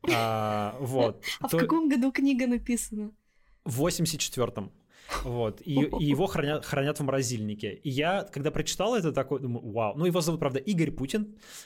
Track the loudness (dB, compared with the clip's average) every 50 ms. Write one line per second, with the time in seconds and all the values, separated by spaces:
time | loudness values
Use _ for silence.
0 | 2 2 2 4 4 2 2 2 2 2 0 0 0 -2 -4 -4 -4 -2 2 4
1 | 4 2 2 -2 -8 -8 -8 -6 -4 0 2 2 2 4 2 2 4 4 4 4
2 | 2 2 2 2 4 4 4 4 2 2 0 0 0 -2 -2 -2 -2 -6 -6 -8
3 | -8 -8 -10 _ _ _ _ _ _ _ -20 _ _ -6 0 2 2 2 2 2
4 | 0 0 0 -2 -4 -4 0 0 0 0 0 -6 -8 -10 -12 -18 _ _ _ -20
5 | -12 -8 -6 -6 -4 -4 -2 0 0 0 -2 -4 -6 0 2 2 2 2 2 0
6 | 2 2 4 4 2 0 2 0 0 0 -2 -2 -4 -2 -2 0 0 0 0 0
7 | 0 0 0 0 0 0 -2 -2 -4 -4 -4 -4 -6 -8 -8 -6 _ -4 -2 0
8 | 0 2 0 0 -2 -4 -6 -4 -2 -2 -2 -2 -2 -2 -2 0 0 2 2 2
9 | 2 0 0 0 -2 0 -2 -4 -2 -4 -4 -4 -6 -4 -2 0 0 0 0 2
10 | 2 2 2 2 2 0 0 0 0 0 0 0 0 0 2 2 2 0 0 -4
11 | -4 -2 -2 -2 -2 -4 -8 -18 -20 -20 -20 -18 -20